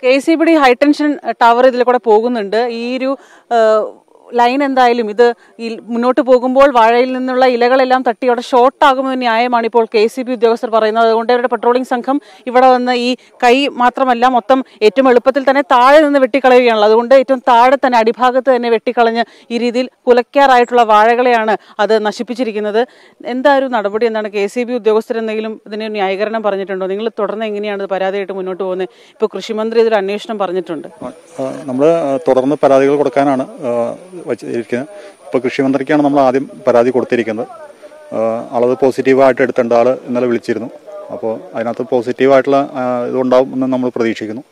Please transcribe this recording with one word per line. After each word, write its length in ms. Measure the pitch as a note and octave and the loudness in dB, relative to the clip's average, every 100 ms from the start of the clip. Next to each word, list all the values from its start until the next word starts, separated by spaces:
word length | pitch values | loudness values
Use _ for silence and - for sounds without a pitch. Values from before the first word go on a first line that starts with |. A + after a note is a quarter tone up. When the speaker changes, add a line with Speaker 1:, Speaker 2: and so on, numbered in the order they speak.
Speaker 1:
കെ 160 | B3+ C4+ | 2 0
സി 160 | C4+ D#4+ | 2 0
ബി 180 | E4 | 2
ഹൈടെൻഷൻ 640 | D#4+ C#4 B3 D4 D4 D4+ C#4+ A#3 | 4 4 2 2 0 -2 -4 -6
ടവർ 360 | A3+ A#3+ A#3 B3+ | 0 2 4 2
ഇതിൽ 160 | B3 | 2
കൂടെ 140 | A#3+ B3 | 0 0
പോകുന്നുണ്ട്. 600 | A#3 G#3+ A3+ B3 G3+ G#3 | 2 2 2 -4 -4 -2
ഈ 400 | B3 A#3 A#3+ B3+ | -4 -4 -6 -6
ഒരു, 200 | C4 C#4 _ - _ | -4 -6 _ -20 _
ഏഹ്, 520 | A#3 A3 A3 G3 G2+ _ _ E2 | 0 2 2 -2 -10 _ _ _
ലൈൻ 300 | A#3+ A#3+ C4 | 0 0 0
എന്തായാലും 460 | C#4+ C4 B3 A#3+ A3 | -2 2 2 2 -4
ഇത് 240 | G#3 A#3+ A#3 _ _ | 2 2 0 _ _
ഈ 200 | A#3 A3 | -12 -12
മുന്നോട്ട് 400 | - A#3 B3 B3+ | -10 -4 -2 0
പോകുമ്പോൾ 500 | B3+ B3+ B3 B3+ C#4 | 2 2 2 2 4
വാഴയിൽ 420 | A#3+ A3+ A#3+ B3+ | 4 4 4 0
നിന്നുള്ള 320 | B3+ B3+ B3+ C4 | -2 -4 0 0
ഇലകളെല്ലാം 580 | A#3+ A#3+ C4 B3+ B3+ C4 | 2 2 2 2 0 0
തട്ടി 200 | A3 B3+ | -2 -2
അവിടെ 140 | A#3+ | -2
ഷോർട്ട് 440 | A#3+ C4 B3 - D4+ | 0 2 2 4 2
ആകുമെന്ന 300 | C4 C4+ C4 | 2 -2 -2
ന്യായമാണ് 500 | B3 A3+ B3 A#3+ A#3 | -2 0 0 0 0
ഇപ്പോൾ 220 | A#3+ A3 A3+ | 0 0 0
കെ 120 | A3 | 0
സി 140 | - | -2
ബി 100 | A#3+ | -6
ഉദ്യോഗസ്ഥർ 380 | B3 A3+ A3+ A#3+ | 0 0 0 0
പറയുന്നത്. 360 | A3 G#3+ A3 A3+ | 0 0 2 2
അതുകൊണ്ട് 280 | A3+ A3+ | 2 0
അവരുടെ 140 | B3 A#3+ | 0 0
patrolling 400 | A#3+ A#3+ B3 C4 | -2 0 0 -2
സംഘം 340 | B3+ A#3 C#4+ - - - | -6 -2 -4 -6 -16 -2
ഇവിടെ 200 | A#3+ C4 | 2 4
വന്ന് 240 | B3+ B3 | 4 0
ഈ 240 | B3 A#3+ B3+ _ _ | -2 -2 -4 _ _
കൈ 240 | B3 B3+ C#4+ | 2 2 0
മാത്രമല്ല 600 | - B3 B3 C4 A#3+ B3 | 0 -2 0 -2 2 2
മൊത്തം 380 | B3+ A3+ C4+ B3+ _ | 0 2 0 0 _
ഏറ്റവും 280 | G#3+ G#3+ C4 | 0 2 2
എളുപ്പത്തിൽ 400 | B3 C4+ C4 C4+ | 4 2 -2 0
തന്നെ 120 | C4+ | 0
താഴെ 380 | C#4 B3+ B3+ C#4+ | 2 4 6 6
നിന്ന് 200 | D4+ C#4+ | 4 2
വെട്ടിക്കളയുകയാണല്ലോ. 680 | B3+ C#4 C4 B3+ B3 A3 G#3 | 0 2 4 4 4 2 2
അതുകൊണ്ട് 300 | A3 A#3+ C4+ | 2 4 2
ഏറ്റവും 280 | B3+ C4 B3+ | 4 -2 2
താഴെ 280 | A#3+ B3 C4+ | 4 4 2
തന്നെ 240 | C4 A#3+ | 2 2
അടിഭാഗത്ത് 560 | A3 A#3 B3+ B3+ B3+ B3 | 0 0 0 0 0 0
തന്നെ 140 | A#3+ | 0
വെട്ടിക്കളഞ്ഞ് 540 | A3+ - A#3+ A#3 A3+ A3+ - _ | -2 -2 0 0 0 -6 -8 _
ഈ 60 | A#3 | -4
രീതിയിൽ 320 | A#3+ A#3 B3+ _ - | -2 -2 -6 _ 2
കുലയ്ക്കാറായിട്ടുള്ള 760 | A#3+ A#3+ C#4+ C#4 B3 A#3+ B3 | 2 2 2 4 4 4 2
വാഴകളെയാണ് 720 | A3 G#3+ G#3+ A#3 B3+ A#3 A3 G3+ _ - | 4 4 4 2 2 0 0 -4 _ -6
അത് 260 | G3+ A3 G#3+ | 0 0 -2
നശിപ്പിച്ചിരിക്കുന്നത്. 840 | G3+ A3+ A#3 A#3+ G#3 G#3+ G#3 B3 _ _ _ - | -6 -10 -6 -6 -4 -4 -2 -4 _ _ _ -10
എന്താ 320 | B3 C4 C#4 | -2 0 2
ഒരു 80 | C4+ | 0
നടപടി? 400 | B3 G3+ G#3 A#3 | -4 -4 -2 -2
എന്താണ് 240 | A3 G#3+ | -2 -6
കെ 180 | G3+ G3+ | -4 -4
സി 160 | B3 | -4
ബി 100 | A#3 | -6
ഉദ്യോഗസ്ഥർ 440 | B3 G#3 G#3+ A3+ A3+ | -2 0 0 -2 -6
എന്തെങ്കിലും 440 | A3+ G#3+ A3 A3 - | -6 -6 -8 -12 -14
ഇതിന് 160 | G#3 | -10
ഒരു 80 | A3 | -8
ന്യായീകരണം 520 | G#3+ F#3+ F#3+ G#3+ A3+ | -4 -4 -2 -4 -4
പറഞ്ഞിട്ടുണ്ടോ? 440 | G#3 G3 F#3+ F#3+ F#3 | -4 -4 -6 -8 -6
നിങ്ങൾ 220 | G3 A3+ A3 | -6 -6 -6
തുടർന്ന് 260 | G3 G3+ A3 | -6 -6 -8
എങ്ങനെയാണ് 380 | G#3 G#3 G3+ | -6 -8 -8
ഇത് 60 | G3 | -6
പരാതിയായിട്ട് 440 | F#3+ F#3+ G3 G3 | -4 -4 -6 -8
മുന്നോട്ട് 300 | G3 F#3 F#3 | -8 -8 -8
പോകുന്നത്? 260 | F#3+ F#3 F3+ _ _ | -6 -6 -8 _ _
ഇപ്പോൾ 180 | _ G#3+ G3 | _ -6 -6
കൃഷിമന്ത്രി 440 | - G#3+ A3 A#3 | -10 -6 -4 0
ഇതൊരു 160 | A3+ A3 | 2 0
അന്വേഷണം 420 | G3 G#3 - G#3+ | -2 -8 -8 -6
പറഞ്ഞിട്ടുണ്ട്. 480 | F#3+ F#3 F3 D#3+ - | -4 -6 -6 -10 -12
Speaker 2:
ആ, 200 | - B2+ | -16 -16
ആ, 540 | - _ - C3+ C3+ | -16 _ -10 -10 -10
നമ്മൾ, 240 | C#3+ B2+ D3 | -8 0 2
ആ, 300 | E3+ D3 C3+ | 2 0 -4
തുടർന്ന് 380 | B2+ C3 C3 D3 | 2 2 2 0
പരാതികൾ 320 | C#3+ C3+ C#3 C#3+ | 2 4 4 2
കൊടുക്കാനാണ്, 520 | C#3 C#3 C#3 C3 C3+ | 0 0 0 -2 -4
ആ, 480 | - C#3+ A#2+ A#2 A2+ F#3 F3+ D#3+ | -8 -6 -4 -4 -6 -16 -18 -10
വച്ചിരിക്കുന്നത്. 600 | B2+ D3 B2 A2+ A#2+ C#3+ - - - - | -8 -6 -8 -6 -6 -8 -14 -20 -20 -6
ഇപ്പോൾ 140 | C3 | -4
കൃഷിമന്ത്രിക്കാണ് 640 | B2 - C3+ C3+ C3+ D3+ | -4 -2 -2 -2 0 0
നമ്മൾ 180 | C#3+ C#3+ | 2 2
ആദ്യം 300 | C3 B2+ C#3 - - | 2 0 -4 -6 0
പരാതി 220 | A#2+ A#2+ | 2 2
കൊടുത്തിരിക്കുന്നത്. 580 | B2+ A2+ A#2+ A#2 G#2+ - - - - - - - | 0 -2 -2 -4 -6 -10 -12 -20 -20 -20 -20 -12
ആ, 340 | A2+ A2+ A2+ A#2+ | -6 -4 -4 -6
ആളത് 260 | B2 B2 B2+ | -2 -2 2
പോസിറ്റീവായിട്ട് 640 | C3 A#2+ C3 C3 C3+ B2+ | 0 0 0 4 4 4
എടുത്തേണ്ട 320 | C3 - A#2+ | -2 0 0
ആൾ 160 | A#2 A#2+ | 2 2
ഇന്നലെ 380 | C3 - A#2+ B2 | 0 -4 -4 -2
വിളിച്ചിരുന്നു. 420 | A#2 - G#2+ A2+ - - - - | -4 -4 -6 -6 -14 -20 -20 -16
അപ്പോൾ 280 | G#2 A2+ A2+ - B2+ | -10 -8 -8 -10 -10
അതിനകത്ത് 300 | A#2 A#2 B2 | -8 -6 -4
പോസിറ്റീവായിട്ടുള്ള, 800 | B2+ A#2 B2 C3 C3+ C3 C#3 C#3 | -2 -2 0 2 4 2 0 -2
ആ, 320 | - B2+ B2 B2 | -6 -6 -4 -4
ഇതുണ്ടാവും 460 | B2 B2+ B2+ C3+ | -4 0 2 0
എന്ന് 120 | C3 C3 | -4 -4
നമ്മൾ 240 | C3 B2+ | -2 -4
പ്രതീക്ഷിക്കുന്നു. 520 | B2 A2+ G#2+ G#2+ G#2+ D3+ | -2 -4 -4 -8 -12 -14